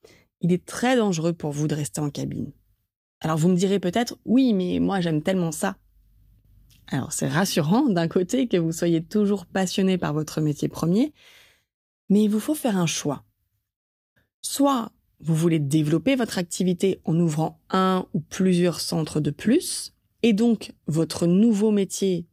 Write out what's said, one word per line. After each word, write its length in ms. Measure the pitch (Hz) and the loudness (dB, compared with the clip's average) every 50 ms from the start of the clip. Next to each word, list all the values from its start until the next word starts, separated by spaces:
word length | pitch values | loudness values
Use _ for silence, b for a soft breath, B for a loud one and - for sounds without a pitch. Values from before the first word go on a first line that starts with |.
| b b b b b b _ _ | b b b b b b _ _
il 140 | - 170 180 | 0 0 0
est 120 | 175 - | 0 -2
très 300 | - - - - 247 262 | -8 -6 -2 0 2 2
dangereux 380 | 240 214 208 180 160 156 170 170 | 2 2 2 0 0 -2 -2 -2
pour 180 | 170 - 151 | -4 -6 -6
vous 160 | 143 147 151 | -4 -2 -2
de 80 | 151 151 | -2 -2
rester 240 | 151 147 - - 156 | -4 -6 -6 -6 -6
en 100 | 151 143 | -6 -4
cabine. 440 | 147 143 139 139 143 - - - - _ _ _ _ _ _ _ _ _ _ _ _ - | -4 -6 -8 -6 -6 -8 -8 -10 -12 _ _ _ _ _ _ _ _ _ _ _ _ -6
Alors 180 | - 160 160 | -4 -2 0
vous 120 | 156 160 185 | 2 2 2
me 60 | 185 | 2
direz 240 | 175 196 190 202 196 | 2 2 2 0 0
peut-être, « 380 | 180 175 170 226 240 - - - - | 0 0 -2 -2 -2 -4 -6 -8 -2
Oui, 280 | - 214 262 269 247 214 | 0 2 4 4 4 2
mais 260 | 185 180 180 175 170 | 0 0 -2 0 0
moi 200 | 170 180 196 190 | 0 0 0 0
j'aime 220 | 170 170 156 151 | 0 0 -2 -2
tellement 300 | 151 190 190 185 180 196 | 0 0 0 0 0 -2
ça. » 260 | - - - 190 190 - _ _ _ _ _ _ _ _ _ _ _ _ _ _ _ - _ _ _ _ _ | -2 -4 -4 -4 -6 -8 _ _ _ _ _ _ _ _ _ _ _ _ _ _ _ -20 _ _ _ _ _
Alors 260 | - 139 135 117 - - | -6 -6 -6 -4 -6 -6
c'est 140 | - 156 | -4 -4
rassurant 600 | 139 135 160 202 196 - 185 147 151 202 247 311 | -2 0 0 0 0 0 0 0 2 2 2 2
d'un 200 | 254 190 170 165 | 2 2 0 0
côté 400 | 160 - 190 185 180 - 254 269 | 0 0 -2 -2 0 -2 -2 0
que 100 | 233 - | 0 0
vous 140 | 175 165 160 | 0 0 -2
soyez 320 | 165 - 175 175 165 160 170 | -2 -2 0 0 0 0 0
toujours 420 | - - 214 208 196 208 196 180 | -2 0 0 2 2 0 -2 -4
passionné 540 | - - 196 190 180 - - 190 190 185 180 | -6 -4 -2 -2 -2 0 0 2 2 2 0
par 140 | 170 151 147 | -2 -2 -2
votre 280 | 156 156 - - 160 | -4 -4 -4 -4 -2
métier 280 | 156 151 147 - 151 151 | -2 -2 -2 -2 -4 -4
premier, 440 | - - 160 165 180 214 277 302 b b b b b b b b b b b _ _ _ _ _ _ _ _ - | -4 -2 -2 0 2 2 0 0 b b b b b b b b b b b _ _ _ _ _ _ _ _ 2
mais 140 | 190 208 214 | 4 4 4
il 60 | 208 | 4
vous 100 | 208 214 | 2 0
faut 160 | - - 311 | -2 -2 -4
faire 220 | - - 247 202 | -2 -2 0 2
un 100 | 185 170 | 2 0
choix. 360 | 151 - - - 147 131 - - _ _ _ _ _ _ _ _ _ _ _ _ _ _ _ _ _ _ _ _ _ _ _ | 0 -2 -2 -4 -4 -6 -6 -10 _ _ _ _ _ _ _ _ _ _ _ _ _ _ _ _ _ _ _ _ _ _ _
Soit 500 | - - - - 277 277 277 240 220 - - _ _ _ _ _ | -12 -6 -2 0 2 2 2 0 -4 -6 -12 _ _ _ _ _
vous 160 | 143 151 165 | -4 -2 0
voulez 240 | 156 170 170 160 160 | 2 2 2 2 0
développer 560 | 147 135 151 156 151 151 165 160 165 262 277 | 0 2 2 2 2 2 0 0 2 0 0
votre 240 | 262 226 214 - 196 | 0 0 -2 -2 -4
activité 600 | 175 - - - 185 180 180 175 - 190 - - - | -6 -4 -4 -2 0 0 0 2 0 0 0 -2 -2
en 140 | - 160 170 | 0 2 2
ouvrant 420 | 175 165 147 156 160 170 - - _ - | 2 2 0 -2 -2 -4 -6 -10 _ -2
un 380 | - 185 190 185 185 185 190 - - | 0 2 2 2 0 0 -2 -4 -6
ou 60 | 180 | -6
plusieurs 580 | 147 - - - 190 185 180 175 180 175 147 - | -6 -6 -4 0 2 2 2 2 2 0 0 -2
centres 400 | - - 170 165 156 - - 156 | -4 -4 -2 -2 -2 -2 -2 -2
de 100 | 147 147 | -2 -2
plus, 640 | 143 - - 208 254 359 392 - - - - - _ _ _ _ _ _ - | -4 -2 0 2 2 2 0 -2 -6 -8 -10 -14 _ _ _ _ _ _ 2
et 100 | 240 214 | 2 2
donc 400 | 190 233 240 226 - - - - _ _ | 4 4 2 2 0 -4 -10 -18 _ _
votre 400 | - 147 160 160 156 - - 175 | -2 -2 0 -2 -2 -2 0 2
nouveau 420 | 170 175 196 220 240 214 196 214 220 | 4 4 4 4 4 4 2 2 2
métier 560 | 214 202 190 185 - - 202 190 180 170 170 - | 2 2 0 -2 -2 -2 -2 0 0 -2 -4 -6